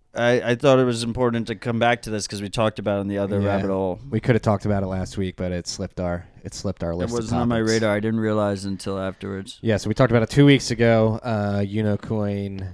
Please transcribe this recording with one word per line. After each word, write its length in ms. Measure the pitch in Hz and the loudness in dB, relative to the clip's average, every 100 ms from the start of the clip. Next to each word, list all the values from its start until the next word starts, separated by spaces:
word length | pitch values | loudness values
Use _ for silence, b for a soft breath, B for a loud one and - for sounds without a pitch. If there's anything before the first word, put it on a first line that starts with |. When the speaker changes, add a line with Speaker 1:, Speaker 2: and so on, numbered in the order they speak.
| _ 113 | _ 0
Speaker 1:
I, 360 | 120 123 110 | 2 2 2
I 40 | 120 | 2
thought 240 | 143 131 | 6 6
it 60 | 127 | 4
was 180 | 117 | 0
important 440 | 117 117 123 117 110 | -4 0 0 0 -4
to 80 | 107 | -6
come 240 | 123 113 | -4 2
back 240 | 117 120 | 2 2
to 60 | 110 | -2
this 160 | 107 - | -6 -6
'cause 140 | 101 | -6
we 60 | 101 | -6
talked 300 | 120 110 107 | 0 0 0
about 200 | 104 101 | -2 -2
it 20 | |
in 60 | 98 | -2
the 80 | 101 | -2
other 220 | 101 101 | -2 0
Speaker 2:
Yeah. 60 | 101 | 0
Speaker 1:
rabbit 200 | 98 95 | 0 0
hole. 300 | 95 95 113 135 | -2 -2 -4 -4
Speaker 2:
We 120 | 110 | -4
coulda 180 | - 110 | 2 2
talked 260 | 113 101 104 | 2 0 0
about 180 | 101 | -2
it 40 | 95 | -2
last 300 | 95 90 - | -4 -6 -6
week, 180 | 92 - | -6 -4
but 160 | 90 | -6
it 160 | 90 - | -6 -8
slipped 320 | - 92 - | -10 -10 -6
our, 260 | 90 87 - - - | -4 -4 -8 -18 -16
it 80 | |
slipped 280 | - 101 - | -8 -8 -6
our 100 | 85 | -4
Speaker 1:
It 40 | 85 | -4
Speaker 2:
list 140 | 104 | -4
of 100 | 120 | -4
Speaker 1:
wasn't 220 | 110 120 | -2 -2
on 80 | 120 | 0
my 80 | 117 | 0
Speaker 2:
topics. 120 | 110 | 2
Speaker 1:
radar. 200 | 113 110 104 | 2 2 0
I 40 | |
didn't 220 | 110 113 | 0 -2
realize 420 | 110 107 104 98 | 0 2 0 -2
until 340 | 98 95 - 98 | -4 -8 -6 -4
afterwards. 640 | 95 92 98 95 98 - | -6 -6 -8 -8 -10 -6
Speaker 2:
Yeah, 140 | 113 101 | 0 0
so 120 | 107 | 0
we 40 | |
talked 180 | 107 127 | 2 4
about 120 | 117 | 4
it 60 | 110 | 2
two 160 | 143 143 | 6 8
weeks 260 | 139 - | 8 4
ago. 480 | 113 117 113 110 107 | 2 4 6 4 0
Uh, 360 | 120 107 101 101 | -2 -2 0 -2
Unocoin 1080 | 101 104 107 101 - 110 101 101 101 95 95 | -2 0 0 -2 -2 -2 -2 -2 -6 -8 -10